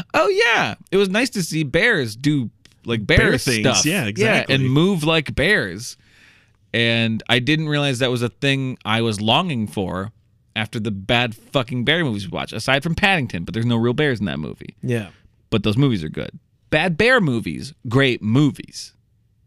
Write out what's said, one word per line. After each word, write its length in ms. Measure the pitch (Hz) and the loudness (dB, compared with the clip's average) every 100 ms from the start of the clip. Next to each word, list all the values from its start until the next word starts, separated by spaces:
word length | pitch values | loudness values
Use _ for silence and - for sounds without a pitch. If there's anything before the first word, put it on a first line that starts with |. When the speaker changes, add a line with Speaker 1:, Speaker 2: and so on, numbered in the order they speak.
| - | -2
Speaker 1:
oh, 160 | 294 370 | 0 2
yeah, 460 | 392 466 440 139 - - | 2 2 2 -2 -6 -2
it 40 | 190 | 0
was 120 | 196 | 2
nice 200 | 208 254 | 0 -2
to 120 | 208 | -2
see 200 | 165 156 | -4 -4
bears 520 | 143 165 233 190 117 110 | 0 2 2 2 -2 -2
do, 340 | 143 147 113 - _ _ 113 | 0 0 -2 -8 _ _ -4
like, 200 | 117 98 | -4 2
bear 120 | 170 | 4
Speaker 2:
Bear 200 | - 131 | 4 2
things. 220 | 139 113 | 0 0
Speaker 1:
stuff. 260 | - 101 - | 2 2 0
Speaker 2:
Yeah, 200 | 190 107 | 0 -2
exactly. 500 | 113 214 196 - 135 | 0 0 0 0 0
Speaker 1:
Yeah, 60 | |
and 80 | 127 | 2
move 320 | 139 185 180 | 4 4 2
like 320 | 151 160 127 117 | 2 0 0 -2
bears. 640 | 165 202 101 90 120 - _ _ - _ _ _ _ | 2 2 0 -8 -12 -16 _ _ -20 _ _ _ _
And 480 | 113 117 117 113 110 - | -2 0 2 0 -2 0
I 120 | 123 | 0
didn't 280 | 123 156 156 | 2 0 0
realize 320 | 147 143 117 | -2 -2 0
that 100 | 127 | 0
was 100 | 123 | 0
a 80 | 120 | -4
thing 480 | - 139 135 131 - 104 | -2 -2 0 -4 -6 -2
I 160 | 113 | 0
was 180 | 117 101 | 0 0
longing 480 | 107 139 185 123 104 | 2 2 2 -2 -4
for 460 | 110 90 90 104 - _ _ _ 110 | -4 -4 -4 -6 -12 _ _ _ -6
after 240 | 104 120 | -6 -4
the 120 | 110 | -4
bad 440 | 98 98 120 120 107 | -6 0 0 0 -6
fucking 480 | - 139 120 127 | -4 -4 -2 -2
bear 220 | 117 170 147 | 0 0 0
movies 200 | 101 95 | -4 -6
we 60 | |
watched, 200 | 85 69 | -8 -8
aside 300 | 110 135 139 | -6 0 0
from 120 | 165 165 | 0 0
Paddington, 480 | 202 185 117 85 | 2 2 -2 -6
but 100 | 92 | -6
there's 120 | 107 120 | -2 0
no 100 | 117 | 2
real 180 | 117 | 2
bears 280 | 127 151 110 | 2 0 0
in 40 | 101 | -2
that 120 | 69 | -4
movie. 380 | 65 - - - | -8 -10 -16 -10
Speaker 2:
Yeah. 280 | 123 117 92 - _ _ _ | -6 -4 -6 -16 _ _ _
Speaker 1:
But 140 | 110 | 0
those 120 | 107 107 | 2 2
movies 240 | 143 104 | 2 2
are 60 | 78 | -4
good. 300 | - 50 - _ _ _ | -8 -10 -14 _ _ _
Bad 260 | 156 180 156 | 0 0 2
bear 220 | 226 254 | 4 4
movies, 540 | 156 117 87 65 135 - 120 | 2 0 -2 -6 -10 -12 0
great 320 | 127 135 113 | 2 4 2
movies, 720 | 107 127 147 - - - - _ _ _ _ _ | 2 4 4 0 -10 -16 -16 _ _ _ _ _